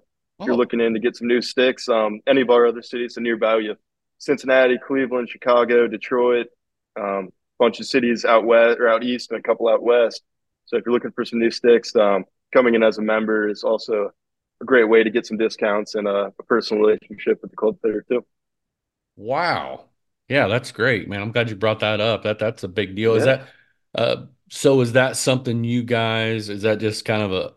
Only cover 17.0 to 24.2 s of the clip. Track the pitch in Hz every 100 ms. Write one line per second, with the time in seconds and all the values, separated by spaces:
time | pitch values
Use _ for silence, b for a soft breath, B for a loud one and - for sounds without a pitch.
17 | - 104 - 107 101 - 107 107 113 104
18 | - 123 - _ _ _ _ _ _ _
19 | _ - 104 143 170 113 67 67 - _
20 | _ _ - 135 104 117 123 - 120 113
21 | 82 98 104 117 117 101 107 107 107 107
22 | 110 104 107 107 110 113 101 95 104 95
23 | 110 113 135 131 131 B B B _ -
24 | 117 123